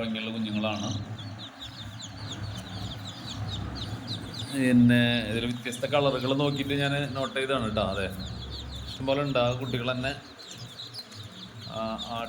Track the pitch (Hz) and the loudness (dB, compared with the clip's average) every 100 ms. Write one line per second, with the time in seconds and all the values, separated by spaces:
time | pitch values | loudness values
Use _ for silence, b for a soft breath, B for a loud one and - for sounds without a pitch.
0 | 113 110 110 113 110 107 110 101 107 104 | -2 -2 -4 -2 -2 0 0 0 -2 -4
1 | - - - - - - - - - - | -6 -8 -10 -10 -12 -12 -14 -12 -12 -12
2 | - - - - - - - - - - | -12 -10 -8 -6 -6 -8 -8 -8 -6 -8
3 | - - - - - - - - - - | -10 -10 -8 -6 -4 -4 -4 -6 -6 -6
4 | - - - - - 139 127 123 120 120 | -6 -6 -6 -6 -4 2 8 10 10 10
5 | 120 120 104 113 120 120 123 120 135 143 | 8 4 2 0 0 -2 -4 -2 2 4
6 | 139 127 127 135 147 143 139 143 139 143 | 4 4 2 4 4 2 0 2 2 2
7 | 143 135 127 135 135 131 110 107 95 98 | 0 -2 -2 0 0 2 2 2 2 0
8 | 95 - - - - - - - - - | -2 -4 -8 -8 -8 -10 -10 -10 -10 -4
9 | 135 139 143 127 120 123 131 123 123 127 | 2 2 4 4 4 2 -2 0 0 0
10 | 135 - - - - - - - - - | -2 -4 -10 -16 -14 -14 -14 -12 -12 -12
11 | - - - - - - - 110 110 110 | -14 -14 -14 -14 -14 -14 -8 -4 -2 -2
12 | 120 117 | -4 -4